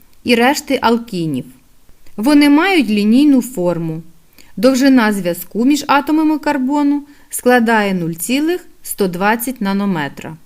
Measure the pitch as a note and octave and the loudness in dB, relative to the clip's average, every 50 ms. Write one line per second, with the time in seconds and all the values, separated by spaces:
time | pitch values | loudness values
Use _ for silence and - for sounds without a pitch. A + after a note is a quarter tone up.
0 | _ _ - - - A3+ B3 A#3 A#3+ B3+ D4 D4 - - C4+ - - A3+ A#3 A3+ | _ _ -20 -6 -2 0 2 2 4 2 0 0 -2 -4 -4 0 0 0 0 0
1 | A#3 - G3 F3 E3 D#3 C#3+ B2 - - - _ _ _ _ - _ - - - | -2 -6 -6 -6 -4 -4 -6 -6 -8 -12 -16 _ _ _ _ -20 _ -20 -20 -20
2 | - - - - G#3 C#4+ D4+ D4 D4 C#4+ C#4+ D4+ E4+ G4 F#4+ E4+ A#3+ G3 G#3+ G#3 | -20 -16 -10 -4 0 4 4 4 6 4 4 4 2 2 2 2 0 0 0 0
3 | G3+ G#3+ A3+ C4 D4 D4+ C#4 B3+ B3 - - F#3 F3 F3 E3+ E3 E3+ D#3+ D#3 D#3+ | 2 4 4 4 4 4 4 2 0 -2 -4 -4 -4 -2 -2 -4 -4 -6 -8 -10
4 | E3 - - _ _ _ _ - - - - - G3+ C4 C4+ A#3+ C#4 C#4 C4+ C4 | -12 -16 -20 _ _ _ _ -20 -20 -16 -4 0 2 2 2 4 4 4 4 4
5 | A3 G#3+ G#3 G3+ F3 F3 E3+ F3 - - - G3+ A#3+ C4+ D4 - - - C4 C#4+ | 4 2 0 -2 -4 -4 -6 -6 -8 -8 -4 -2 0 0 0 0 0 0 0 0
6 | C#4+ D#4+ D4+ D#4 D#4 D4+ D#4 C#4+ - D4 D4 C#4+ B3+ B3+ D4 D4 D4 C#4+ D4 C#4+ | 0 0 0 0 2 0 0 -2 -2 -2 -2 -2 -2 -2 -2 0 0 0 -2 -2
7 | C#4+ - - - - - - - - B3 B3 B3 A3+ A3+ A#3 A3 G#3 G3 F#3+ F3+ | -6 -10 -20 -20 -18 -14 -10 -2 2 2 2 4 4 2 2 0 0 0 -2 -2
8 | E3+ D#3+ E3+ E3 - - B3 C#4 D4+ D#4+ F4+ F4 - - - _ - - - - | -4 -4 -6 -6 -6 -4 -2 -2 0 -2 -2 -4 -8 -14 -20 _ -16 -10 -6 -4
9 | G3+ F3+ E3+ F3 F#3+ G#3 A3+ A#3 A#3 C4+ B3+ - A3 G3 G3 G3 G3+ G3+ F#3 D#3+ | -4 -4 -2 -2 -2 -2 -2 -2 -4 -8 -8 -6 -4 -4 -2 -2 -2 -2 -2 -2
10 | D3 C#3 C#3+ - - - D#3 D#3 - | -4 -6 -8 -12 -14 -16 -16 -16 -20